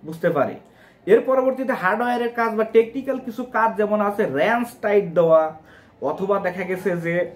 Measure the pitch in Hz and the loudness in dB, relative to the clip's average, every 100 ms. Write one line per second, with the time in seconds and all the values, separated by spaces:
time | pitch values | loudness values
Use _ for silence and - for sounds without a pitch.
0 | 151 165 175 151 113 - - _ - _ | -12 -2 0 0 -2 -4 -18 _ -20 _
1 | - 226 262 262 262 254 262 226 180 214 | 4 4 4 2 2 -2 -4 -2 0 0
2 | 240 240 240 233 220 214 214 226 226 269 | 0 -2 -2 -2 -2 0 2 2 2 -4
3 | 269 262 - 226 240 220 220 196 208 208 | -6 -6 -6 -10 -4 0 0 0 -2 0
4 | 202 208 196 135 185 240 233 - 214 202 | 0 0 -2 0 0 0 -4 -6 0 2
5 | 175 165 165 160 156 - - - - _ | 2 2 6 6 4 -6 -20 -20 -20 _
6 | 139 156 190 196 185 170 180 185 196 175 | -6 -4 -2 0 0 -4 -6 -4 -2 -2
7 | 170 170 175 | -2 -2 -4